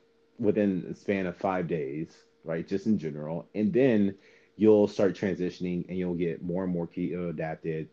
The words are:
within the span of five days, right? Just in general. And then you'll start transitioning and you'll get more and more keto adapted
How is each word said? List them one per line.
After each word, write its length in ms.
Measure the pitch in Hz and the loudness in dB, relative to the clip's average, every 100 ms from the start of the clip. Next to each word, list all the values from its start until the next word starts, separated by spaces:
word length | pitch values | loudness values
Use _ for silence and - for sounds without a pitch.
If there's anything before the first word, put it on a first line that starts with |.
| _ _ _ - | _ _ _ -4
within 460 | 104 104 101 90 - | 0 2 2 0 -4
the 60 | |
span 320 | - - 98 90 | -8 -2 -2 -2
of 100 | 85 | -2
five 300 | 98 92 82 | -2 -2 -2
days, 400 | 82 67 73 82 - _ _ | -4 -4 -6 -10 -14 _ _
right? 220 | 76 82 78 | -8 -6 -4
Just 200 | 98 113 | -4 0
in 120 | 98 | 0
general. 480 | 78 73 76 82 - | -2 -8 -6 -8 -8
And 180 | 101 107 | -2 0
then 420 | 113 135 107 98 95 - - _ - | 4 4 4 2 -2 -14 -20 _ 2
you'll 320 | 107 107 104 | 6 8 6
start 260 | - 98 | 4 0
transitioning 760 | 85 101 85 90 - 90 87 - | 2 -2 -2 -4 -4 -4 -4 -4
and 80 | 92 | -4
you'll 160 | 90 | -2
get 280 | 85 87 - | -2 -2 -4
more 220 | 87 90 | -4 -4
and 80 | 92 | -2
more 140 | 87 85 | -2 -4
keto 440 | - 87 87 87 | -4 -4 -4 -6
adapted 580 | 78 80 80 82 78 80 | -4 -6 -6 -6 -6 -6